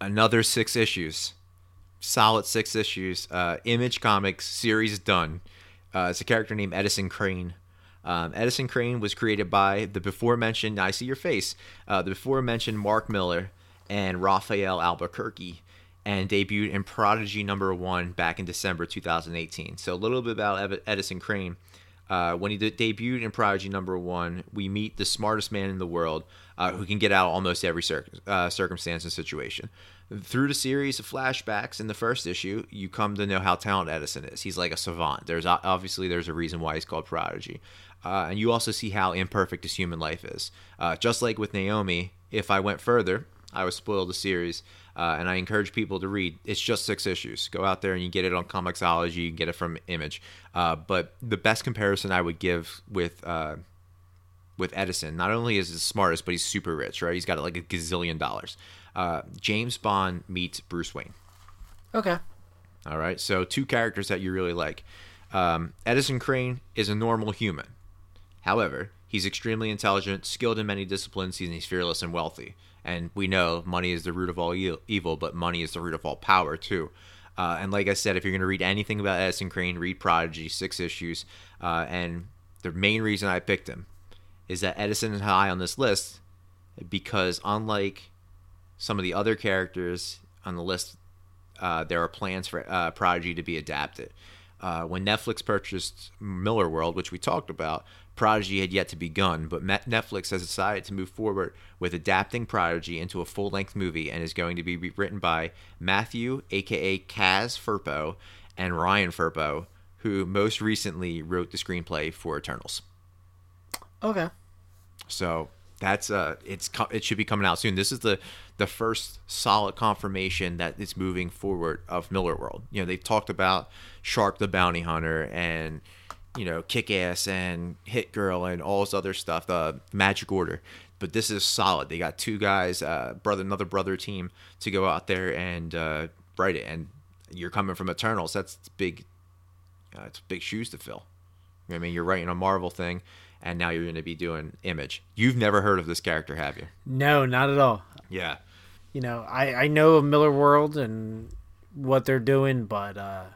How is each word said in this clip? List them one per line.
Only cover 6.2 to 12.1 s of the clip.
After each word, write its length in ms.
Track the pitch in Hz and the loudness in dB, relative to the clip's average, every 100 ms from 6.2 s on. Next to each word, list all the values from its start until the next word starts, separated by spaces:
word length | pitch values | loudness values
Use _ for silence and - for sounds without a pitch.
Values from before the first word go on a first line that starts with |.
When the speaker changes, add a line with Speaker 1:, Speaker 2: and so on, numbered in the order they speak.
Speaker 1:
a 20 | |
character 320 | - 113 107 107 | 2 2 2 -2
named 180 | 98 | -2
Edison 340 | 85 101 - 95 | 0 0 0 -2
Crane. 460 | - 101 92 90 85 - - - - | -2 -2 -2 -6 -10 -18 -20 -20 -12
Um, 280 | - 87 85 | -4 -2 -2
Edison 340 | - 120 120 127 | 0 0 0 0
Crane 320 | 127 120 123 | 0 0 0
was 140 | 104 | -2
created 380 | - 113 104 95 | 0 2 2 4
by 340 | 98 98 98 101 | 6 6 4 0
the 160 | 101 | -2
before 340 | 98 - 117 120 | -4 0 2 4
mentioned, 440 | 113 110 110 104 | 2 0 -2 0
I 100 | 95 | 0
see 160 | - 123 | 0 -4
your 100 | 135 | -2
face, 400 | 175 113 - - - - - | 0 0 0 -6 -16 -14 -2
uh, 140 | 98 | 0
the 80 | |
before 320 | 90 | 0